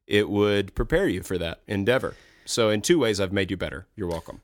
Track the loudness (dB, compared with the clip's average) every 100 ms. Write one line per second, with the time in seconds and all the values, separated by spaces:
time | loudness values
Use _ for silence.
0 | _ 2 2 2 4 2 0 -4 0 0
1 | 0 -2 -4 -4 -4 -6 -6 -2 0 0
2 | 0 -8 -20 _ -8 0 2 2 2 4
3 | 4 2 0 0 -2 -4 -6 -10 -14 -10
4 | -6 -6 -8 -18